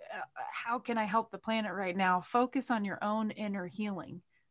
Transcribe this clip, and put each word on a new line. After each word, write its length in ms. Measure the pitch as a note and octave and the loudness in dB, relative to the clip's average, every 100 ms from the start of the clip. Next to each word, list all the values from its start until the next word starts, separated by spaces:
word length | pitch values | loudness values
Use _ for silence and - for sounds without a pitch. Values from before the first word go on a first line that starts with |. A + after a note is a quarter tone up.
| - G#3+ - - - | -10 -8 -8 -8 -8
"How 280 | - A#3 B3 | -6 -2 -2
can 180 | B3 A3+ | 0 0
I 80 | G#3+ | 2
help 260 | A3+ A3 | 2 0
the 60 | F#3+ | -4
planet 360 | - A3+ G#3+ | -2 0 0
right 220 | F#3 F#3+ F3+ | 0 0 4
now?" 260 | F#3 F3+ | 4 4
Focus 480 | - A#3+ B3 C#4 - | 4 4 4 2 0
on 140 | A3+ G3+ | 0 0
your 180 | - | 0
own 280 | G#3 A3 G#3+ | 0 0 0
inner 360 | - G#3 G3+ F3+ | -2 -4 -4 -4
healing. 540 | - G#3 F#3 - F3+ - _ _ | -4 -4 -4 -8 -12 -16 _ _